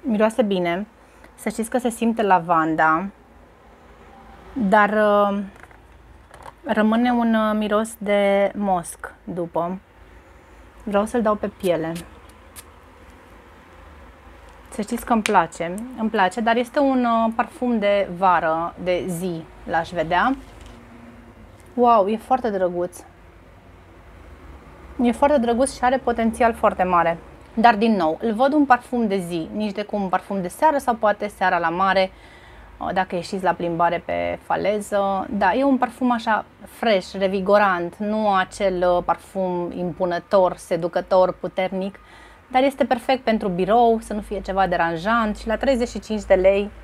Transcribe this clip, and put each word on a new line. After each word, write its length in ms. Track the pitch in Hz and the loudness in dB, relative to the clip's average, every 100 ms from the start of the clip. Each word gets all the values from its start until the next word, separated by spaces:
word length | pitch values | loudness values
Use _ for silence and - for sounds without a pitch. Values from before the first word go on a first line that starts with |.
Miroase 400 | 294 208 220 220 | -2 2 2 2
bine. 460 | 214 190 175 170 208 - - - - - | 0 0 -2 -4 -8 -16 -20 -20 -20 -10
Să 140 | 226 | -8
știți 200 | 214 226 | -6 -4
că 80 | 254 | -2
se 120 | 240 | -4
simte 320 | 226 226 226 | -2 -2 0
lavanda, 840 | 208 185 165 170 160 160 160 160 196 - - - - - - - - - - - - - - | 2 2 4 0 2 2 2 2 -2 -12 -20 -20 -20 -20 -20 -20 -20 -20 -20 -20 -20 -20 -14
dar, 360 | 277 196 214 202 | -4 2 4 4
uh, 500 | 214 214 202 202 202 196 - - - - - - - - - - - 285 | 4 4 4 2 0 -8 -14 -20 -20 -20 -20 -20 -20 -20 -20 -20 -16 -4
rămâne 460 | 220 214 226 247 | 0 2 2 2
un, 220 | 240 233 | 2 2
uh, 180 | 220 214 | 2 0
miros 420 | 214 208 208 220 - | 0 0 0 -2 -6
de 540 | 202 202 202 196 196 202 | 0 2 4 2 0 -2
mosc 580 | 202 180 165 - - - | -2 -2 -4 -14 -16 -16
după. 560 | - 175 170 165 170 190 _ - - - - - - - - - | -12 -8 -6 -4 -4 -8 _ -20 -20 -20 -20 -20 -20 -20 -20 -14
Vreau 220 | - 202 214 | -2 0 0
să-l 160 | 247 | 0
dau 140 | 214 214 | 0 0
pe 120 | 208 | -4
piele. 440 | - 190 160 160 170 - - - - - - - - - - - - - - - - - - - - - - - - - - - | -4 0 0 -2 -6 -12 -20 -20 -20 -20 -20 -20 -20 -20 -20 -20 -20 -20 -20 -20 -20 -20 -20 -20 -20 -20 -20 -20 -20 -20 -20 -16
Să 120 | - | -10
știți 240 | 202 233 - | -8 -8 -2
că 80 | |
îmi 80 | 226 | 0
place, 520 | 208 202 165 - 170 190 247 240 | 2 0 0 -6 -8 -6 -10 -6
îmi 120 | 220 | -4
place, 320 | 214 185 233 | 2 0 0
dar 140 | 226 233 | 0 0
este 240 | 233 - | -2 0
un, 260 | 277 262 240 | 2 2 2
uh, 260 | 226 226 226 | 2 0 -2
parfum 440 | 240 - 247 233 | -6 -4 -2 0
de 300 | 202 202 196 175 | 2 0 0 0
vară, 560 | 190 170 160 160 170 - | 2 4 2 -2 -4 -6
de 200 | 180 180 160 | -2 -2 -2
zi, 360 | 165 185 165 - - - | -6 -6 -6 -12 -16 -4
l-aș 200 | 165 165 | -4 -2
vedea. 460 | 175 160 175 220 269 - - - - - - - - - - - - - | -4 0 2 2 -2 -10 -20 -20 -20 -20 -20 -20 -20 -20 -20 -20 -20 -12
Wow, 340 | - 240 233 190 | 2 4 4 2
e 100 | 220 | -2
foarte 320 | - 262 240 | -2 -2 0
drăguț. 540 | 196 180 175 180 - - - - - - - - - - - - - - - - - - - - - | -2 -2 -2 -6 -8 -20 -20 -20 -20 -20 -20 -20 -20 -20 -20 -20 -20 -20 -20 -20 -20 -20 -20 -18 -2
E 100 | 247 | 0
foarte 260 | 226 285 294 | 2 2 2
drăguț 380 | 233 233 262 - | 2 0 -2 0
și 80 | |
are 140 | 247 262 | 0 0
potențial 560 | 262 233 226 226 233 | -2 0 -2 0 0
foarte 300 | 226 214 196 | 2 0 0
mare. 340 | 180 175 165 165 - - - | 2 2 2 -2 -10 -20 -10
Dar, 220 | - 220 208 | 2 4 4
din 200 | 226 214 | 2 2
nou, 220 | 160 160 | 0 0
îl 120 | 226 | -4
văd 200 | 214 269 | 0 2
un 120 | 302 277 | 2 4
parfum 420 | 240 - 240 226 | 2 0 -2 0
de 100 | 196 | -2
zi, 320 | 170 175 160 | -4 -6 -6
nici 180 | 208 214 | -6 -6
de 120 | 196 | -6
cum 180 | 202 208 | -6 -4
un 80 | 190 | -2
parfum 320 | 185 - 196 | -4 -2 -6
de 60 | 175 | -6
seară 300 | - 311 285 | 0 2 2
sau 160 | 254 | -2
poate 340 | 226 214 208 208 | 0 0 0 -6
seara 300 | - 185 180 | -2 0 2
la 120 | 165 | 0
mare, 420 | 170 190 190 190 - - - - - - - - | 0 2 2 0 -4 -20 -20 -20 -20 -20 -10 -4
dacă 220 | 185 185 180 | -4 -2 -6
ieșiți 280 | 170 196 | -6 -4
la 100 | 180 | -2
plimbare 500 | 175 175 165 170 170 - | -2 -4 0 0 0 -4
pe 340 | 175 87 87 | -4 -2 -6
faleză. 840 | - 160 175 214 202 202 196 190 - | -6 -2 -2 -2 -2 -2 -2 -2 -4
Da, 240 | 202 196 | 0 0
e 100 | 220 | 2
un 140 | 277 254 | 2 2
parfum 340 | 247 - 254 | 0 -2 -2
așa 340 | 233 233 208 - - - | 0 0 -2 -4 -18 -20
fresh, 480 | - 233 196 - 190 | -4 0 0 -2 -4
revigorant, 800 | 190 196 190 208 208 175 175 - | -2 0 2 4 4 0 -4 -6
nu 360 | 208 214 214 | -4 -2 0
acel, 600 | 190 185 - 202 180 180 175 | 0 -2 -2 -2 0 2 2
uh, 80 | |
parfum 680 | 175 170 - 190 185 175 175 | 0 -4 -4 -6 -4 -2 -6
impunător, 840 | 180 180 147 185 170 - 202 180 175 | -6 -8 -4 -4 -4 0 2 2 -2
seducător, 800 | - 175 170 180 175 190 185 | -6 -4 -2 -4 2 4 4
puternic, 680 | 170 175 - 185 190 190 - - - - - - | 0 -8 -4 -4 -4 -8 -10 -20 -20 -20 -20 -2
dar 120 | 254 | 2
este 220 | 269 269 277 | 2 2 0
perfect 380 | 247 - 262 | 0 0 -2
pentru 240 | 240 220 214 | 0 -2 -2
birou, 520 | 175 185 226 233 226 | -2 2 4 4 2
să 140 | 226 | -2
nu 80 | 214 | -10
fie 200 | 202 202 | -8 -10
ceva 260 | 190 190 185 | -4 0 0
deranjant. 680 | 175 170 170 185 233 220 208 | 0 -2 -2 0 0 0 -4
Și 100 | 226 | -6
la 100 | 220 | -2
treizeci 320 | 262 262 240 | 0 0 -2
și 100 | 208 | -6
cinci 240 | - 214 | -6 -8
de 100 | 196 | 2
lei 360 | 185 185 196 208 - | 4 6 4 -2 -8